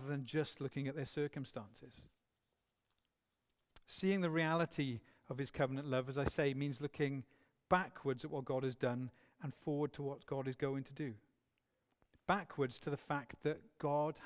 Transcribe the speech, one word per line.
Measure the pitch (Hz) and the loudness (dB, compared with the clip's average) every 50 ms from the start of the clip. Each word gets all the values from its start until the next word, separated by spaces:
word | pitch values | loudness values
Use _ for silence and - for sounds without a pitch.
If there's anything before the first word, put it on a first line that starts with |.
| 131 | 0
than | 139 143 139 131 | -2 -2 -2 -2
just | 117 - 151 147 - - - | 0 0 0 0 0 -2 -4
looking | 139 127 - 147 139 | -6 -4 -2 -2 -2
at | 135 143 | -2 -2
their | 156 135 | -2 -4
circumstances. | - - 151 147 143 - 151 135 - - 123 107 101 - - - 127 - - - - _ _ _ _ _ _ _ _ _ _ _ _ _ _ _ _ _ _ _ _ _ _ _ _ _ _ _ _ _ _ _ _ _ - - | -4 -2 -2 -2 0 -2 -6 -8 -6 -8 -10 -10 -12 -14 -18 -18 -18 -18 -20 -20 -20 _ _ _ _ _ _ _ _ _ _ _ _ _ _ _ _ _ _ _ _ _ _ _ _ _ _ _ _ _ _ _ _ _ -20 -14
Seeing | - - - 190 190 196 196 | -8 -4 2 4 4 4 4
the | 180 165 | 4 4
reality | 156 165 160 156 160 170 165 160 - - 143 135 120 110 - - - _ _ - | 4 4 4 4 4 4 2 2 0 0 0 0 -2 -4 -8 -14 -20 _ _ -6
of | 135 127 | -4 -4
his | 139 - | -4 -2
covenant | - - 143 131 135 135 147 | 2 2 2 2 2 0 0
love, | 147 131 131 127 135 | 2 2 2 2 0
as | 131 143 | 0 0
I | 139 | 2
say, | 131 - - 151 143 135 | 2 4 4 4 4 4
means | 135 143 147 135 - | 2 0 0 0 -2
looking | 147 143 - - 147 139 139 135 123 - _ _ _ _ _ _ _ _ | -4 -6 0 0 0 2 0 -2 -6 -10 _ _ _ _ _ _ _ _
backwards | 185 180 185 - - - - 143 131 120 - | 4 4 4 0 -6 -4 -2 -2 -2 -2 -4
at | 151 | -4
what | 151 139 131 | -4 -4 -2
God | - 135 131 131 | 0 0 0 0
has | 131 123 | 0 0
done | - - 123 120 123 127 123 - - - _ _ _ | 0 0 0 0 0 -4 -6 -8 -14 -20 _ _ _
and | - 143 | -8 -8
forward | - - - 165 147 143 151 143 143 | -8 -6 -4 -2 0 0 0 -2 -2
to | - 143 | -4 -6
what | 139 139 131 - | -6 -6 -6 -6
God | - 143 139 131 | -4 -4 -2 -2
is | 135 127 | -2 -2
going | - 147 139 135 139 135 | -2 -2 -2 -2 -2 -4
to | - 139 | -6 -6
do. | 139 151 135 110 104 - _ _ _ _ _ _ _ _ _ _ _ _ _ _ _ _ _ _ _ _ | -6 -6 -6 -6 -8 -14 _ _ _ _ _ _ _ _ _ _ _ _ _ _ _ _ _ _ _ _
Backwards | - 185 202 180 - - - 139 123 - - | 2 2 2 2 -2 0 2 2 2 2 -2
to | - 156 | -2 -2
the | 143 | -2
fact | - - - 151 143 127 - - - | -2 0 0 -2 -2 -2 -4 -10 -2
that | - 151 151 147 - - _ - | 0 0 0 0 -6 -14 _ -2
God | - 143 143 147 151 156 151 - - | 0 2 2 4 2 2 -2 -4 -8